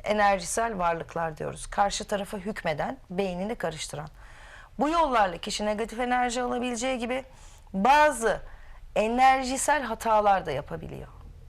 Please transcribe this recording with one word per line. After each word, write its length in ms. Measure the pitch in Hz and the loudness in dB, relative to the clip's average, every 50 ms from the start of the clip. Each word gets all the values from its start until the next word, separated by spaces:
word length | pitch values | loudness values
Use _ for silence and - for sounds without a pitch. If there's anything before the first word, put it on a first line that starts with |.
| - | -4
enerjisel 760 | - 214 214 202 202 196 190 175 - - 180 - 233 220 190 | -2 2 4 4 4 4 2 0 -4 -2 -2 -2 -2 -2 -2
varlıklar 580 | 175 170 170 165 156 - - 170 170 165 156 - | 0 0 0 -2 -4 -8 -6 -4 -4 -4 -6 -6
diyoruz. 300 | 151 147 139 160 - - | -8 -8 -8 -10 -12 -4
Karşı 400 | - - 208 202 - - 208 - | 0 0 2 2 0 -4 -6 -4
tarafa 300 | 214 196 202 - - 208 | -4 -4 -4 -4 -8 -8
hükmeden, 600 | 175 208 214 - - 170 156 143 156 208 262 269 - - | -6 -8 -8 -6 -4 -4 -2 -2 -4 -6 -6 -10 -12 -8
beynini 460 | 180 180 202 190 175 175 190 214 233 | -4 -2 -2 -2 -2 -4 -6 -6 -6
karıştıran. 540 | - - 165 160 156 - - - 143 151 156 - - - - - - - - - - - - - - | -4 -6 -6 -6 -6 -10 -10 -10 -10 -12 -12 -14 -18 -20 -20 -20 -20 -20 -20 -20 -20 -20 -12 -4 -2
Bu 100 | 254 294 | 0 2
yollarla 480 | 330 339 330 285 254 226 202 185 170 170 | 4 4 4 4 4 4 4 4 2 -4
kişi 280 | - 214 196 - 208 | -8 -6 -4 -2 -2
negatif 340 | 214 214 208 233 214 226 220 | -2 -2 -2 -4 -6 -4 -4
enerji 420 | 247 247 247 247 247 247 240 254 | -2 0 0 2 0 0 0 -2
alabileceği 580 | 247 247 247 247 240 247 240 226 233 269 262 240 | -2 -2 -2 -2 -4 -4 -4 -4 -2 -2 -2 -2
gibi 240 | 233 226 254 262 254 - - - - - - - - - - | -4 -4 -4 -6 -8 -10 -16 -20 -20 -20 -20 -20 -16 -8 -2
bazı 680 | 190 196 247 277 302 302 302 285 233 226 214 170 143 - - - - - - - - - - - | 2 4 6 8 8 8 6 4 2 0 0 0 0 -4 -10 -16 -18 -18 -18 -18 -18 -12 -4 0
enerjisel 880 | - 208 220 233 247 262 262 262 269 262 247 262 262 - - 285 302 262 | 0 2 2 4 6 6 6 6 6 2 -2 -2 -2 0 2 2 0 0
hatalar 600 | 226 226 226 - 233 220 214 208 208 196 190 170 | -4 -6 -2 0 4 4 6 6 6 4 4 2
da 60 | 165 | -2
yapabiliyor. 560 | 143 135 143 - 175 160 160 135 - 135 - - - - - - - - - | -4 -4 -6 -6 -8 -10 -10 -10 -12 -12 -14 -14 -16 -18 -20 -18 -18 -20 -20